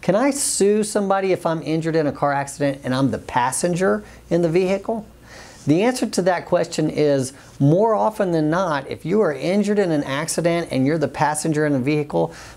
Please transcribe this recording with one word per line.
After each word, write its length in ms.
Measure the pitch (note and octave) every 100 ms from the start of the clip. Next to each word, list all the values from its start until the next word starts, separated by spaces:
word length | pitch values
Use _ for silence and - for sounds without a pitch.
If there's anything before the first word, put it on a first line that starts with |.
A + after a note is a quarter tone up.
"Can 120 | -
I 160 | F#3+ C4+
sue 540 | C#4 - - G3 G#3
somebody 480 | G#3 G#3 G3 G3 F#3+
if 140 | F3 F3
I'm 160 | D#3+
injured 340 | D3+ D#3+ D#3+ D#3+
in 100 | D3
a 60 |
car 220 | C#3 C#3+
accident 480 | C#3 C#3 - C#3+ C#3
and 100 | B2+
I'm 180 | B2+ C3+
the 60 | G#2
passenger 840 | - - B2+ C3 F3 F3 F#3+ G#3+ G#3+ - -
in 140 | E3+
the 80 | E3+
vehicle?" 560 | E3 F#3 G3 G3 A3+ G#3+ - - - - - -
The 160 | D#3
answer 200 | A3+ B3 A3+
to 140 | -
that 240 | F3+ F3
question 460 | - F3 E3 - D#3
is, 420 | D#3 D3+ C#3 B2+ - - -
more 360 | C#3 E3 A3+
often 380 | G#3+ G#3+ G#3+ G3
than 180 | E3 D3+
not, 400 | E3 F#3+ D3 C#3
if 160 | A2 D#3
you 160 | G3
are 100 | G3
injured 460 | C#3 D3 G3 G3+ G#3
in 120 | F#3+
an 140 | D#3
accident 640 | D3 C3+ D#3 - E3+ E3+ E3
and 140 | C3
you're 140 | C3 D#3+
the 100 | C#3+
passenger 560 | - D3 D3+ D#3+ D3+
in 80 | D3+
a 60 | C#3
vehicle, 560 | B2+ D3+ D3 E3+ E3 - -